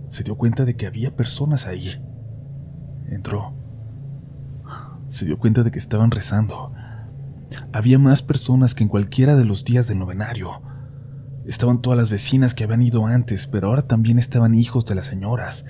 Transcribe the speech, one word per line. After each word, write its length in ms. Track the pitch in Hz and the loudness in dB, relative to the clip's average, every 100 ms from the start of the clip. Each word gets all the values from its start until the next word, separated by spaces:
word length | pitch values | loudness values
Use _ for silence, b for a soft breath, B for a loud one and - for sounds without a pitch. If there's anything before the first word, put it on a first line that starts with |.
| - | -14
se 140 | - | -8
dio 140 | - 104 | -8 0
cuenta 280 | 117 117 | 0 2
de 120 | 127 120 | 0 -2
que 100 | 95 | -6
había 300 | 107 127 - | -4 -6 -2
personas 500 | 117 - 143 143 92 | -4 -2 0 0 -2
ahí. 340 | 92 92 - - - - - - - - - - - - | -8 -8 -10 -12 -14 -14 -14 -14 -14 -14 -14 -14 -12 -8
Entró. 480 | 98 - 101 101 - - - - - - - - - - - B B B B - | -8 -6 -6 -6 -12 -14 -14 -14 -14 -14 -14 -14 -14 -14 -14 B B B B -14
Se 160 | - | -6
dio 120 | 82 - | -4 0
cuenta 260 | 117 110 | 4 4
de 80 | 117 | 2
que 80 | - | 0
estaban 320 | - 107 117 | -2 2 4
rezando. 600 | 107 - 101 107 - - B B B B - - - - B B | 2 0 0 0 -4 -12 B B B B -14 -14 -14 -14 B B
Había 260 | 110 117 135 | 0 6 8
más 240 | 139 135 | 8 6
personas 520 | - 127 - 127 123 | 4 -2 4 4 4
que 100 | - | 4
en 40 | 107 | 2
cualquiera 460 | 101 98 - 135 | 2 0 4 6
de 100 | 143 | 6
los 200 | 113 98 | 4 2
días 240 | - 123 110 | 2 2 2
del 100 | 98 | -2
novenario. 640 | 90 92 110 - 92 - B B B B B B B - - | -2 -4 -6 -6 -8 -10 B B B B B B B -12 -10
Estaban 340 | - 120 120 | 0 2 2
todas 180 | 123 120 | 2 2
las 120 | 110 | 2
vecinas 440 | 104 - 135 127 | 0 2 4 4
que 100 | - | 2
habían 180 | 107 113 | 0 4
ido 240 | 120 117 110 | 4 4 4
antes, 400 | 123 123 98 - | 2 2 -4 -2
pero 220 | 104 95 | -2 2
ahora 120 | 131 | 2
también 380 | 139 113 113 120 | 2 2 6 4
estaban 360 | 120 120 113 | 4 4 4
hijos 300 | 113 117 123 | 4 4 0
de 100 | 113 | -2
las 120 | 92 - | -4 -4
señoras. 580 | 95 101 120 - - B | -6 -4 -4 -6 -10 B